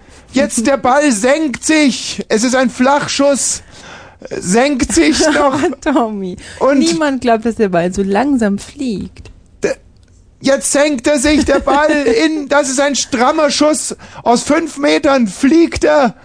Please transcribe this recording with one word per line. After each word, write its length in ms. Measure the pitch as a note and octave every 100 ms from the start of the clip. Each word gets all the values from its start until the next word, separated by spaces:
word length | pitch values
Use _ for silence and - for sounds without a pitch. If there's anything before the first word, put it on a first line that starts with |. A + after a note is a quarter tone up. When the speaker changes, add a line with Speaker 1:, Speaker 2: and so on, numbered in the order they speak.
| - - -
Speaker 1:
jetzt 340 | B3+ C#4+ - A3+
der 100 | C4+
Ball 340 | B3+ C#4 D4
senkt 520 | G#3 B3 D4+ D#4 A3+ -
sich. 580 | D#4 D4 - - - -
Es 140 | G#3+
ist 120 | B3 B3+
ein 140 | C4
Flachschuss. 920 | - B3+ C#4+ D3+ - C#4+ C#4 - - - - - - - - -
Senkt 640 | - F3+ A3 C#4 C4 -
sich 240 | A3 D#4 A#3+ D4+
Speaker 2:
<laughs> 80 |
Speaker 1:
doch. 240 | D4 C#4 C#4 E4 B3
Speaker 2:
Tommy, 560 | D#4 C#4 A3+ G#3 F#3+ F3+ - -
Speaker 1:
Und 200 | C4 C#4+
Speaker 2:
niemand 420 | D#4+ E4 D4 C4+
glaubt, 240 | B3 A3+ A#3
dass 100 | A3
der 140 | G3+
Ball 240 | F3 F3
so 100 | F#3+
langsam 540 | G3 A#3 C#4 C4+ G#3+ G3
fliegt. 760 | - - C4+ F#3+ F#3 - - - - -
Speaker 1:
D-, 60 | - C5+ - - - - _ _
jetzt 300 | - C4+ -
senkt 360 | C#4+ D4+ C4+ D4+
er 120 | D4
sich, 260 | D4 D4+ -
der 140 | C#4
Ball 300 | - C#4 D#4
Speaker 2:
<laughs> 340 | D4 C4+ A#3 D#4
Speaker 1:
in, 240 | D#4 C#4
das 200 | C#4+ C4+
ist 100 | C4
ein 160 | C#4+ C#4
strammer 540 | - A#3 B3+ D#4 D4
Schuss. 440 | - D4 D4+ - - - -
Aus 200 | - A#3+
fünf 340 | - D#4 D#4+ C4+
Metern 500 | C#4+ D#4 D4+ C4+ A3
fliegt 560 | - C4+ D#4+ E4+ -
er 320 | D4+ D4+ B3 -